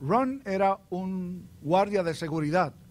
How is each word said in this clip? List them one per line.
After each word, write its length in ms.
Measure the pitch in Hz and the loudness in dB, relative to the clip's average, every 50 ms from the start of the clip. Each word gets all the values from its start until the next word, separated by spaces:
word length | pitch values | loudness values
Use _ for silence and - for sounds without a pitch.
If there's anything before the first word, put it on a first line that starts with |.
Ron 400 | 135 135 190 240 269 254 269 269 - | -2 0 2 2 2 2 -2 -6 -6
era 340 | 202 190 190 196 196 196 196 - - | -2 0 2 2 2 2 0 -4 -8
un 580 | 185 180 190 185 190 185 185 175 180 180 - - - - | -6 -6 -4 -4 -4 -4 -6 -6 -8 -10 -12 -16 -18 -10
guardia 420 | - 143 170 190 202 202 202 196 180 | -2 2 4 4 4 4 2 0 0
de 120 | 165 156 | 0 -2
seguridad 580 | 131 170 160 151 165 151 147 156 185 180 143 - - - - | -4 -4 -4 -2 -2 -2 2 2 2 2 0 -2 -10 -20 -20